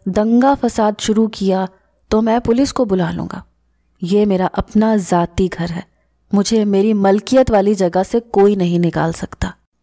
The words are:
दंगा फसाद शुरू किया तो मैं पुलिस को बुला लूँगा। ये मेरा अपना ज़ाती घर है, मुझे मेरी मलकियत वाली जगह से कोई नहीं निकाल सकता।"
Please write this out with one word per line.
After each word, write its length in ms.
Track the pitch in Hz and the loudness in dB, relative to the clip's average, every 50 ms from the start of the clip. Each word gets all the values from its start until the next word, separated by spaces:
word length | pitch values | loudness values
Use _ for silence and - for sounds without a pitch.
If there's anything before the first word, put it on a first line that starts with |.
| - 196 | -8 -4
दंगा 460 | 180 214 214 226 233 240 254 277 277 | -2 0 0 2 2 4 4 2 2
फसाद 420 | 269 - 233 - - 220 214 208 - | 0 -2 -2 -2 0 0 -2 -2 -2
शुरू 260 | - - 214 220 226 | -4 -2 0 0 0
किया 420 | 220 220 - 196 190 185 190 190 185 - _ _ _ _ _ _ - | 0 -2 -2 -2 0 0 0 -2 -6 -10 _ _ _ _ _ _ -2
तो 100 | 214 220 | -2 0
मैं 200 | 226 226 226 247 | 0 0 0 0
पुलिस 320 | - 233 233 247 285 269 | 0 0 0 2 0 0
को 120 | - - 254 | -2 -2 -2
बुला 260 | 202 190 185 175 160 | 0 0 0 -2 -2
लूँगा। 340 | 175 165 170 175 - 185 - _ _ _ _ _ _ _ _ _ _ _ | -4 -6 -8 -10 -10 -12 -14 _ _ _ _ _ _ _ _ _ _ _
ये 220 | 185 170 196 208 208 | -4 0 0 2 2
मेरा 220 | 208 190 180 185 | 2 0 0 -2
अपना 500 | - - - 190 - - 208 220 220 220 | -2 -2 -4 -4 -2 0 0 2 2 2
ज़ाती 520 | 208 175 - 180 175 170 170 - - 190 175 | 0 0 0 0 0 0 -2 -2 -2 -2 -2
घर 220 | - - 170 170 | -4 -6 -8 -6
है, 160 | 165 175 - _ _ _ _ _ _ _ _ - - | -8 -10 -12 _ _ _ _ _ _ _ _ -2 -2
मुझे 300 | 202 196 - 226 220 214 | 0 0 0 0 0 0
मेरी 280 | 208 196 196 202 220 | 2 2 2 2 2
मलकियत 580 | 220 202 196 196 196 208 - - 254 262 262 254 | 2 2 2 2 2 0 0 2 2 2 2 4
वाली 240 | 226 202 196 202 214 | 2 2 2 2 0
जगह 280 | 185 190 170 165 180 | 0 0 0 0 -2
से 180 | 196 - - 233 | -2 -2 -2 -4
कोई 360 | 233 _ - 202 196 202 208 | -4 _ 2 2 4 4 2
नहीं 220 | 196 175 175 175 170 | 2 0 0 0 0
निकाल 340 | 175 165 156 160 160 165 | 0 0 -2 -2 -4 -4
सकता।" 420 | 165 - - - - - - 180 - _ _ _ _ _ | -4 -6 -10 -12 -10 -10 -10 -10 -10 _ _ _ _ _